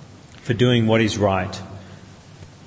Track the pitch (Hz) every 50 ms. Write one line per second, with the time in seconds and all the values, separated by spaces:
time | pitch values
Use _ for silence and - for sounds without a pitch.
0 | - - - - - - - - - - 113 98 123 123 123 117 113 110 110 113
1 | 113 104 - 95 104 98 95 92 92 90 - - - - - - - - - -
2 | - - - - - - - - - - - - -